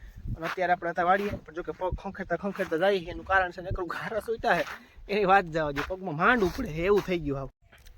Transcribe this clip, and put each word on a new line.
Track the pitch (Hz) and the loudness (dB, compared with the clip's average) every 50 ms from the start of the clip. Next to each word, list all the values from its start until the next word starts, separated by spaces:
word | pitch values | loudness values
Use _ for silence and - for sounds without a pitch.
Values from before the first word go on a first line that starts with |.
| - - - - - - - | -14 -18 -16 -12 -10 -8 -6
અને | - 160 | -6 -6
અત્યારે | 165 - 185 180 170 180 | -6 -4 0 0 2 2
આપણે | - 170 170 | 2 0 -2
હતા | 170 185 175 | -2 2 4
વાડીએ, | 175 190 202 202 202 | 4 4 4 2 0
પણ | - - - - 156 | -4 -6 -10 -12 -10
જો | 165 175 | -10 -8
કે | - | -8
પગ | 151 - 185 180 160 | -6 -4 -4 -4 -4
ખંખેરતા | - - 196 190 - 185 - 175 165 | -4 -6 -8 -8 -8 -6 -4 -4 -2
ખંખેરતા | - 202 190 - 190 165 165 156 | -2 -4 -4 -4 -4 -2 0 2
જાય | 180 202 202 190 | 4 4 4 2
છે. | 165 175 | 0 -4
એનું | 170 165 165 | -10 -10 -2
કારણ | - 190 190 185 180 | 2 2 2 2 2
છે | 175 190 | -2 -8
નકરું | 175 190 202 - 185 165 | -8 -6 -4 -4 -4 -4
ઘારા | - - 147 185 226 214 | -6 -6 -6 -6 -6 -4
સૂટા | - - 226 226 - 233 185 170 | -4 -4 -4 0 2 2 4 4
છે, | - - - - - - - - - - | 2 -2 -6 -12 -16 -20 -20 -16 -8 -2
એની | - 214 208 | 0 2 4
વાત | 175 190 196 190 | 6 6 6 6
જવા | 165 151 165 156 147 | 4 0 -2 -2 -2
દે, | 143 139 | -2 -4
પગમાં | 147 - 185 185 185 185 151 | -4 -4 -6 -6 -6 -6 -2
માંડ | 147 175 214 247 240 196 | 2 4 6 6 6 4
ઉપડે | 170 - - 254 196 151 | 2 0 -2 -6 -6 -4
છે | 160 170 | -2 2
એવું | 190 208 196 | 4 4 4
થઈ | - - 185 175 | 2 0 -2 -2
ગયું | 151 143 135 139 | -2 -2 -4 -4
હાવ. | 135 135 - _ _ _ - - - - - | -6 -10 -12 _ _ _ -20 -20 -20 -20 -20